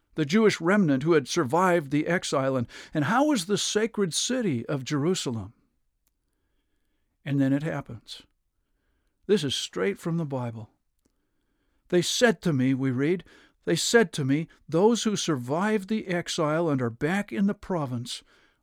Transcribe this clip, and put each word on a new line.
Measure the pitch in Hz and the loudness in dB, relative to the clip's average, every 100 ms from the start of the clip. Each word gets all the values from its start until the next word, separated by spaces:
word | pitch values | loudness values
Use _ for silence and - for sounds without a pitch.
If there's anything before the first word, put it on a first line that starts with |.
| _ | _
The | - | -4
Jewish | 147 202 214 - | 0 4 4 4
remnant | 165 208 175 135 | 2 4 4 2
who | 151 | 4
had | 160 127 | 4 2
survived | - 135 160 190 175 139 | 0 2 2 4 2 2
the | 143 151 | -2 0
exile, | 175 - 147 135 131 | -2 -2 -2 0 0
and, | 120 - - | -4 -8 -6
and | 160 139 | -2 0
how | 233 302 | 2 2
was | 277 165 | 2 0
the | 202 | -2
sacred | - 208 226 220 196 | 0 0 0 0 -2
city | - - 254 220 123 117 | -2 -2 -2 0 -2 -2
of | 147 127 | -6 -4
Jerusalem? | 151 151 185 - 113 98 - _ _ _ _ _ _ _ _ _ _ _ _ _ _ _ _ - | -2 0 -2 -4 -6 -8 -16 _ _ _ _ _ _ _ _ _ _ _ _ _ _ _ _ -4
And | 139 | 0
then | 135 | 2
it | 139 | 0
happens. | 156 143 - 113 - - - _ _ _ _ _ _ _ _ _ - | -2 -6 -10 -14 -16 -20 -20 _ _ _ _ _ _ _ _ _ 0
This | 202 | 0
is | 147 - | 0 -4
straight | - - 190 196 | -6 -4 -4 -4
from | 170 165 | -4 -4
the | 156 | -4
Bible. | 135 120 113 104 _ _ _ _ _ _ _ _ _ _ _ _ | -6 -6 -10 -16 _ _ _ _ _ _ _ _ _ _ _ _
"They | 180 | 0
said | 160 - 240 196 | 2 2 2 2
to | 180 | 0
me," | 143 127 | 2 2
we | 131 135 | 2 0
read, | 123 143 185 - - _ _ - | 0 0 -2 -6 -20 _ _ -4
"they | 170 | -2
said | - 233 214 | 2 4 4
to | - | 0
me, | 135 143 165 _ - | -2 -2 -2 _ -4
'Those | 156 208 233 | 2 4 4
who | 220 202 | 0 -2
survived | - 147 123 151 208 214 190 | -2 -2 -2 -2 0 -2 -2
the | 220 - | -4 -2
exile | 175 165 - 151 156 170 | -4 -4 -2 0 0 0
and | 143 | 0
are | 120 | -2
back | 117 147 190 202 | -2 -2 -2 -4
in | 220 196 | -2 -2
the | |
province | 202 - 180 139 123 120 - - _ _ _ | -2 -4 -4 -4 -6 -8 -12 -16 _ _ _